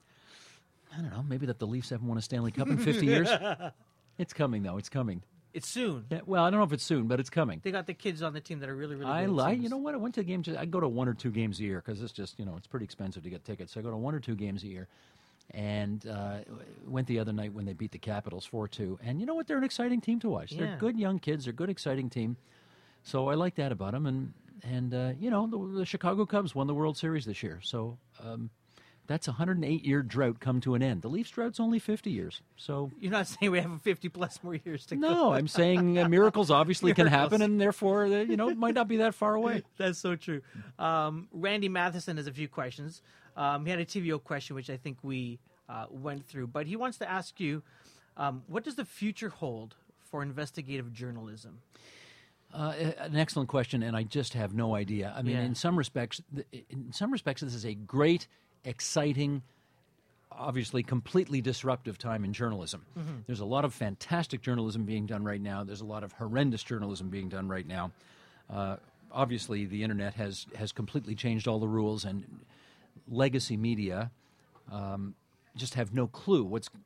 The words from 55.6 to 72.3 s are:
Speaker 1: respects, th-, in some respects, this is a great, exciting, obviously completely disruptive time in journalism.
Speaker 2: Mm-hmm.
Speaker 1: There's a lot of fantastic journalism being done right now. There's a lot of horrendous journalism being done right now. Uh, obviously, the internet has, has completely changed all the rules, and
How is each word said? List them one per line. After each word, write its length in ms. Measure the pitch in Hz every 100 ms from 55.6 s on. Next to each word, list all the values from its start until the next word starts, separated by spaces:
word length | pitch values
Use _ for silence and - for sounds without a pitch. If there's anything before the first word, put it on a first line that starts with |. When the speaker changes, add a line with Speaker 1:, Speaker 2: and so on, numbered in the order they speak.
| 175 175
Speaker 1:
respects, 440 | 131 135 120 - -
th-, 320 | 143 - 123 -
in 220 | 131 120
some 180 | - 208
respects, 300 | 262 156 131
this 120 | 139
is 120 | 120 110
a 80 | 104
great, 520 | 104 131 151 170 - _ _ _
exciting, 800 | 127 123 - 160 151 135 143 143 127 _ _ _ _ _ _ _ -
obviously 500 | - 135 127 110 127
completely 580 | 110 127 - 185 185 139
disruptive 560 | 123 120 131 127 117 95
time 260 | 117 110
in 100 | 98
journalism. 520 | 104 120 104 85 98 - 170
Speaker 2:
Mm-hmm. 140 | 160 131 107
Speaker 1:
There's 120 | 113
a 40 | 104
lot 200 | 131 147
of 80 |
fantastic 680 | - 107 98 - 170 160 127
journalism 420 | - 120 110 110 104
being 200 | 110 104
done 180 | 104
right 180 | 104 101
now. 220 | 101 98
There's 180 | 101 101
a 40 | 107
lot 180 | 107
of 100 | 104
horrendous 500 | - 113 123 143 113
journalism 460 | - 117 101 95 92
being 200 | 98 92
done 180 | 95 95
right 200 | 95 78
now. 240 | 90 87 - - - - - -
Uh, 280 | 101 98 98 - _ -
obviously, 540 | 120 135 117 - 104 101
the 180 | 104
internet 300 | 110 104 101 110
has, 300 | 104 98 - -
has 160 | 107
completely 440 | - 104 147 107 110
changed 320 | 123 110 113
all 120 | 110
the 80 | 110
rules, 380 | 110 107 107 98
and 180 | 98 -